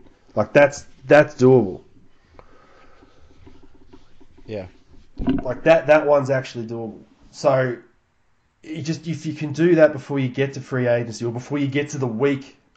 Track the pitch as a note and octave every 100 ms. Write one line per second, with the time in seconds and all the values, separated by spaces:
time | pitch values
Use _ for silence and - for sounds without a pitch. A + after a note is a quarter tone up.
0 | - _ _ - G#2 D3 C#3+ - - -
1 | B2+ D3 D3 - B2+ C3 G2+ - - -
2 | - _ _ - - - _ _ - -
3 | - _ - - - - - - - -
4 | - - - - - G#2+ F#2 - _ -
5 | - - - - - B2 D#3+ E3 C#3 D3+
6 | D3 C#3+ B2+ C3 B2+ A#2+ A2+ A#2 A2+ G#2
7 | - _ - - D3 C3 B2+ A#2 - _
8 | _ _ _ _ _ _ - D#3+ C#3 D3+
9 | E3+ D3 D#3+ C#3+ D3+ C3+ E3+ E3 D3+ C#3+
10 | - C#3 C3 B2 C#3 C3+ B2+ C3 B2 A#2+
11 | A#2 G#2 A#2 A2+ - C#3+ C#3+ C3+ D3 D3
12 | C3 A2 C#3 C#3 - _ _